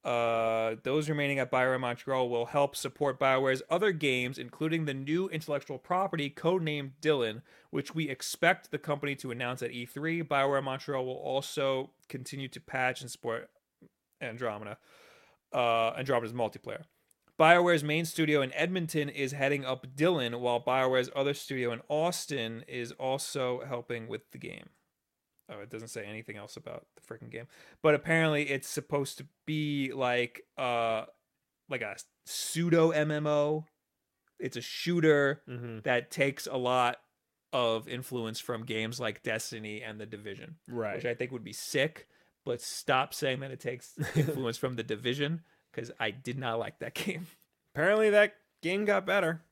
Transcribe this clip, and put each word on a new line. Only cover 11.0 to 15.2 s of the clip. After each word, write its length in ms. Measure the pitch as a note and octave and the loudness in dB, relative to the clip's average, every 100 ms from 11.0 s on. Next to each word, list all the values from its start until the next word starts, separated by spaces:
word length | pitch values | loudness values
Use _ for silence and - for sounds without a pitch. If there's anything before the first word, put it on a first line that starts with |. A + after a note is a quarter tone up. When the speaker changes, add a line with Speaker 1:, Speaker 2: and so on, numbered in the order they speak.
| B2+ | -4
Speaker 1:
will 80 | |
also 760 | C3 C3 C3+ C#3 - C3+ C3 C3+ _ _ | -4 -2 -2 -2 0 0 0 -4 _ _
continue 400 | C3 B2+ C#3 C3+ | -12 -10 -10 -10
to 120 | - | -12
patch 400 | - C3 B2+ B2 | -8 -2 -2 -2
and 100 | B2+ | -10
support 380 | - A#2+ A2+ - _ _ _ - _ _ _ | -8 -6 -6 -8 _ _ _ -20 _ _ _
Andromeda, 560 | B2 A2+ A#2+ G#2 G#2+ A2 _ - - - | -10 -4 -4 -4 -10 -12 _ -20 -20 -20